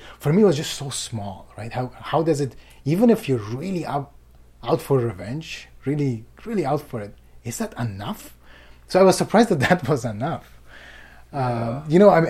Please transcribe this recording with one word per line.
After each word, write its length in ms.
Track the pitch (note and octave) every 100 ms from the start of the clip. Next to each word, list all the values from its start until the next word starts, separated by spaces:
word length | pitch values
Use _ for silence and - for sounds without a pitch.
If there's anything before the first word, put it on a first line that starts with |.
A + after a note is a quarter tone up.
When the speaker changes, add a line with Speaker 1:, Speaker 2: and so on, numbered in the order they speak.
| - -
Speaker 1:
for 80 | D3
me, 100 | F3
it 20 | G#3
was 120 | C#3+
just 100 | - -
so 140 | C#3
small, 560 | - - G#2+ G2 F#2+ - -
right? 140 | A2+
How, 120 | B2 B2+ - -
how 100 | D3 E3
does 100 | C#3+ C3+
it, 100 | - - - C3+
even 160 | F3 A#3+
if 180 | G#3+ -
you're 120 | B2 G#2 B2+
really 240 | F#3 F3 C#3
out, 260 | C3+ C3+ - - - - - A#2
out 120 | D#3+ -
for 100 | C3+
revenge, 680 | A#2 F2+ G#2 D3 D#3+ - - - C3+
really, 400 | D3 C#3 A2 - - A3
really 200 | G#3+ C3+
out 160 | D3
for 180 | - A#2
it, 120 | G2+ - - -
is 140 | A#2+ -
that 160 | G#3+ - A#2+
enough? 500 | G2 - - - - - - - - -
So 120 | F#3
I 40 |
was 140 | F#3+ F3+
surprised 320 | - G3+ A#3
that 100 | D#3+
<laughs> 80 | A#2+
that 180 | F3 A2+
was 160 | C#3+ A#2
enough. 420 | G#2 D3 E3 - - - - - - - - -
Um, 80 | C#3
Speaker 2:
Yeah. 420 | B2+ A#2 A#2 C3 D#3
Speaker 1:
you 80 | F3
know, 100 | G3+
I, 100 | E3 E3